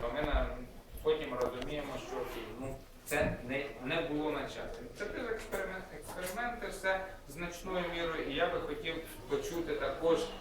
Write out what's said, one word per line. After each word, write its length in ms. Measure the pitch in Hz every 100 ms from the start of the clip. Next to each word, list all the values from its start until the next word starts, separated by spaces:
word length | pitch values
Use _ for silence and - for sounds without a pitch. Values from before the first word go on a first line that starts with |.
то 80 | -
ми 80 | 147
на, 240 | 151 - - - - - - -
потім 320 | 156 156 147
розуміємо, 580 | 127 - 127 - 151 139 131 -
що, 80 | - - 117 110 120
ну, 160 | 131 - - -
це 320 | - 147 160 - 123
не, 180 | 135 143 -
не 160 | 131 135
було 300 | 147 151 156
на 120 | 131
часі. 380 | 123 - - - 123 -
Це 60 |
теж 180 | 202 294
експеримен-, 580 | 233 220 - 196 185 190 - 147
експерименти, 680 | - 180 180 202 240 - 196
все 380 | - 190 190 - - -
значною 560 | 151 175 - 190 180 170
мірою, 360 | 170 165 156 139
і 40 |
я 120 | 143 170
би 140 | -
хотів 340 | - 147 165 160 - - -
почути 460 | 135 - 170 151
також 440 | 143 135 - 165 156 - -